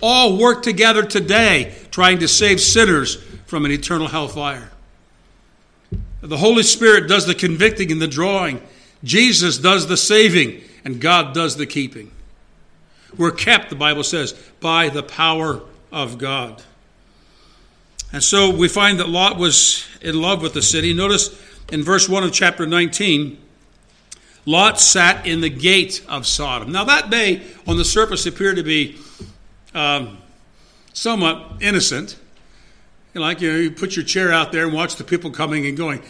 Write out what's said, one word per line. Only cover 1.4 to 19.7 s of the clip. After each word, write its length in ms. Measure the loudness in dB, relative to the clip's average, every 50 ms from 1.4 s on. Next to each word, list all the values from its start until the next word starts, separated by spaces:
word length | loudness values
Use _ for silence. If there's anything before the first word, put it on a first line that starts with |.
| 4 4 2 2 0 -4 -10 -18 -20 -10
trying 300 | 0 4 4 4 4 4
to 80 | 2
save 320 | 2 2 2 4 2 2 2
sinners 560 | 2 2 4 4 4 4 4 2 0 -4 -8 -10 -14 -18 -20 -20 -14
from 200 | -8 -6 -4 -2
an 60 | -2
eternal 360 | -2 -2 -4 -4 -4 -4 -4
hellfire. 640 | -4 -4 -6 -6 -6 -8 -8 -6 -8 -8 -10 -12 -20 -20 -20 -20 -20 _ _ _ _ _ _ _ _ _ _ _ _ _ _ _ _ _ _ _ -12 -12 -10 -10 -12 -14 -14
The 160 | -10 -8 -2
Holy 260 | 2 4 4 4 4 4
Spirit 440 | 2 2 4 6 6 6 6 4
does 180 | 2 0 0 2
the 80 | 0 -2
convicting 560 | -2 -2 -2 0 2 0 0 2 0 -4 -2
and 100 | -2 -2
the 60 | -4
drawing. 540 | -4 -2 -2 -2 -2 -2 -2 -2 -4 -6 -8 -12 -18 -20 -20 -20 _ _ _ -6
Jesus 540 | 0 2 4 4 4 4 2 0 0 0
does 300 | 0 2 2 2 2 0
the 100 | -2 -2
saving, 640 | -2 0 2 4 6 6 6 4 4 2 0 -2 -10 -18 -20 -20 -16 -12
and 160 | -10 -8 -4
God 340 | 0 2 2 2 0 0 -2
does 220 | -4 -2 -4 -4
the 120 | -6 -8
keeping. 440 | -6 -4 -6 -6 -6 -8 -16 -20 -20 -20 -20 -20 -20 -20 -20 _ _ _ _ _ _ _ _ _ _ _ _ _ _ -4
We're 160 | -2 0 0
kept, 380 | 0 0 2 2 2 2 2 -2
the 60 | -6
Bible 280 | -2 0 0 0 0 -2
says, 300 | -4 -4 -4 -6 -6 -10 -14 -20 -20 _ -8
by 300 | -4 -2 0 0 0 0
the 140 | -2 -6 -10
power 580 | -8 -4 -2 0 0 0 0 -2 -4 -6 -8 -10 -18 -20 -20 _ -14
of 260 | -10 -10 -10 -8 -10
God. 460 | -10 -8 -6 -6 -6 -8 -10 -14 -20 -20 -20 _ _ _ _ _ _ _ _ _ _ _ _ _ _ _ _ _ _ _ _ _ _ _ _ _ -16 -14 -10
And 120 | -6 -2 -2
so 280 | 2 2 4 4 2
we 160 | 2 2 0
find 320 | 0 2 2 2 2 2 0
that 100 | -2 -2
Lot 280 | 0 0 0 0 0
was 480 | 0 0 2 2 4 2 2